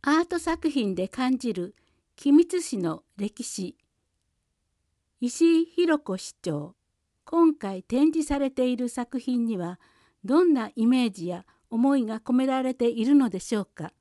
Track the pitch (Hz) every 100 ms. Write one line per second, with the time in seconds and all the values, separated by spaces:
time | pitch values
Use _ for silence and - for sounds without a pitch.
0 | - 320 339 349 - 330 320 285 208 185
1 | 185 - 254 254 240 180 180 _ _ _
2 | _ _ 285 294 339 359 330 208 170 -
3 | _ - 202 - 240 - 180 - _ _
4 | _ _ _ _ _ _ _ _ _ _
5 | _ _ 240 - 330 330 330 - 339 302
6 | - 190 - - 185 147 151 _ _ _
7 | _ _ - 339 330 302 196 190 - 247
8 | 311 320 302 277 277 262 254 247 247 -
9 | 240 254 247 247 233 202 175 180 _ _
10 | _ _ 196 285 359 277 214 - 226 262
11 | 233 190 170 180 - _ _ 226 269 277
12 | 220 220 - 254 262 262 254 254 233 233
13 | 226 285 247 185 - 214 190 - 156 _